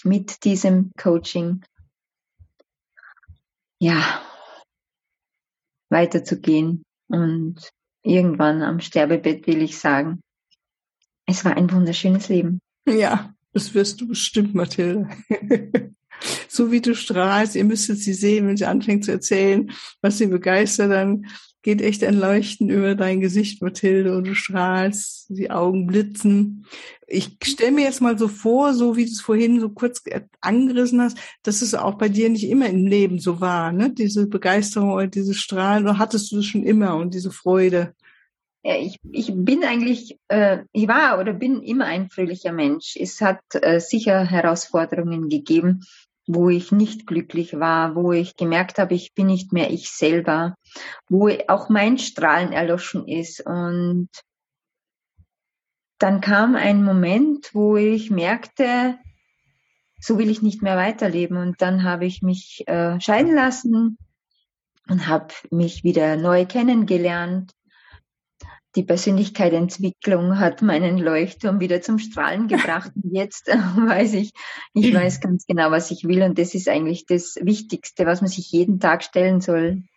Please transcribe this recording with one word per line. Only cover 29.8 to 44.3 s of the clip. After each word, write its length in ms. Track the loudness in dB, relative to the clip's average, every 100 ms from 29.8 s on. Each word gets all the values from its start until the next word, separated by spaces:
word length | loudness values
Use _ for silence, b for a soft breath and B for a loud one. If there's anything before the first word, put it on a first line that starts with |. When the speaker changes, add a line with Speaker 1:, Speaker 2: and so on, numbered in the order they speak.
| -6 -6
Speaker 2:
ge-, 180 | -8 -10 -10 _
angerissen 600 | -2 2 2 2 2 2
hast, 180 | 2 -2 B B
dass 200 | -4 -4
es 120 | -2
auch 240 | -2 -2 -2
bei 100 | 0
dir 220 | 2 2
nicht 180 | 0 0
immer 200 | 2 2
im 180 | 2 2
Leben 320 | 4 2 0
so 220 | -2 -2
war, 320 | -2 -2 -2
ne? 180 | 0 0
Diese 380 | 0 -2 0 0
Begeisterung 640 | 0 0 2 0 0 0
oder 160 | 0 -2
dieses 300 | -2 -4 -4
Strahlen, 460 | -4 -2 2 2
oder 140 | 2 2
hattest 320 | 0 -2 -4
du 60 | -4
das 100 | -2
schon 160 | -2
immer 320 | 2 2 2
und 180 | 0 -4
diese 200 | -6 -8
Freude? 600 | -6 0 4 4 2 -2 -8 b b b _ _ _
Speaker 1:
Ja, 140 | -4 -4
ich, 220 | -4 -10 -10
ich 220 | -6 -4
bin 300 | -2 0 2
eigentlich, 520 | 2 0 0 -2 -4 -20 _
äh, 300 | 2 4 2 -2
ich 140 | -2 2
war 320 | 4 4 2
oder 140 | -2
bin 280 | -2 -2 -2
immer 240 | -2 -2 0
ein 220 | -2 -6
fröhlicher 440 | -4 -4 -4 -6
Mensch. 440 | -2 0 0 -6 -8
Es 240 | -8 -2
hat, 200 | -2 -2 _
äh, 280 | -2 2 2
sicher 440 | 0 -2 2 2
Herausforderungen 1040 | 2